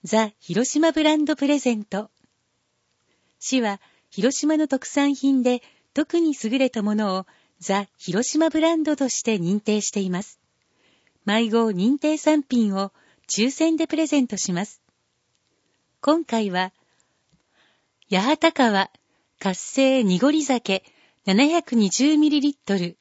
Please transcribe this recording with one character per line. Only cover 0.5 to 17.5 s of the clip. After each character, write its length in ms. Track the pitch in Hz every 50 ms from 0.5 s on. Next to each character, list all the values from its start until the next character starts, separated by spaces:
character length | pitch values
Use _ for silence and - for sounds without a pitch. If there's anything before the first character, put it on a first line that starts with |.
| 170 196 254 262
島 220 | - 302 320 330
ブ 100 | 320 320
ラ 140 | 311 302 302
ン 80 | 302 302
ド 140 | 285 311
プ 100 | - 285
レ 120 | 277 294 285
ゼ 140 | - 247 233
ン 120 | 214 208
ト。 260 | _ - 190 208 - _ _ _ _ _ _ _ _ _ _ _ _ _ _ _ _ _ _ _ _ _ _ _ _ _ _
市 220 | - - 262 262
は 180 | 233 208 196 196 _ _ _ _ _ _
広 280 | - 190 185 247 -
島 200 | - - 294 311
の 100 | 311 311
特 180 | 294 - 262 -
産 300 | - - 294 285 285 277
品 260 | 262 - 277 277 262
で 220 | 240 247 247 247 _ - _ _ _ _ _
特 260 | 269 311 _ - 339
に 160 | 339 311 277 - -
優 60 | 220 233 269
れ 100 | 262 247
た 140 | - 226 202
も 100 | 208 214
の 220 | 214 214 202 185
を 100 | 190 190 _ _ _ _ _ _ _
ザ・ 280 | - - 196 196 202 _ _
広 320 | _ - - - 202 254 -
島 200 | - 302 320 320
ブ 100 | - 311
ラ 160 | 311 330 339
ン 80 | 320 311
ド 140 | 311 302
と 100 | - 277
し 160 | 254 - - -
て 140 | 240 220
認 240 | 196 170 170 196 208
定 180 | _ - 208 214
し 120 | 202 -
て 100 | - 208
い 80 | 196 185
ま 120 | 180 175
す。 180 | 208 - - _ _ _ _ _ _ _ _ _ _ _ _ _ _ _ _ _ _
毎 260 | 202 202 220 233 220
号 220 | 208 233 226 220
認 280 | 202 175 190 233 285 285
定 180 | - 302 311
産 260 | 302 - 302 311 302 277
品 280 | _ 262 240 226 208 190
を 160 | 196 196 196 _ _ _ _ _ _ _
抽 220 | - - 190 214 262
選 280 | 277 - 320 330 320
で 100 | 311 330
プ 80 | - -
レ 120 | 302 320
ゼ 120 | 294 - 294
ン 80 | 254
ト 80 | - -
し 160 | 190 - -
ま 140 | 180 170 202
す。 160 | - - _ _ _ _ _ _ _ _ _ _ _ _ _ _ _ _ _ _ _ _ _ _ _ _ _
今 240 | - 277 302 339 311
回 260 | - 233 226 214 196
は、 220 | 180 180 185 185 _ _ _ _ _ _ _ _ _ _ _ _ _ _ _ _